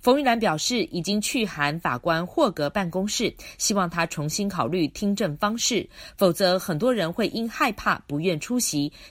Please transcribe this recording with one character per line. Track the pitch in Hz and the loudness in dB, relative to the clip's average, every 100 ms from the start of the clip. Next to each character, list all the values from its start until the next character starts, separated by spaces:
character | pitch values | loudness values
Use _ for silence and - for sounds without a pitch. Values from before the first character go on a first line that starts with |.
冯 | - 269 | 4 4
玉 | |
兰 | 269 233 | 4 2
表 | 214 156 | 2 0
示， | - 247 | 0 -2
已 | 185 175 | -2 -4
经 | 170 208 | -2 -2
去 | 208 277 | 0 -2
函 | 214 151 147 156 | -2 0 -2 0
法 | 170 123 | -2 -2
官 | 175 165 180 | 0 0 0
霍 | - 277 | 2 2
格 | 165 143 | 2 -2
办 | - 185 | 0 -2
公 | 185 202 | -2 -2
室， | - 214 - - - | 0 -2 -4 -18 -4
希 | - | 0
望 | 202 180 | 2 0
他 | 170 170 | 0 -2
重 | - 151 | -2 -4
新 | - 202 | -2 -4
考 | 185 120 | -2 -2
虑 | 180 156 | 0 -2
听 | - 202 | 0 -2
证 | 202 196 147 | 0 -2 0
方 | 208 233 | -2 0
式， | - 226 - - - - | 0 0 -4 -14 -20 2
否 | 190 | 2
则 | 165 185 185 | 4 2 2
很 | - 156 | 0 0
多 | 226 | 2
人 | 240 165 | 2 0
会 | 175 214 | 0 -2
因 | - 226 | -2 -6
害 | - 285 | 0 -2
怕 | 202 - 175 - | 0 -2 -2 -2
不 | 147 | -2
愿 | 170 160 | 0 -2
出 | - 247 | -2 -2
席， | - 151 143 - - | 0 0 -2 -6 -20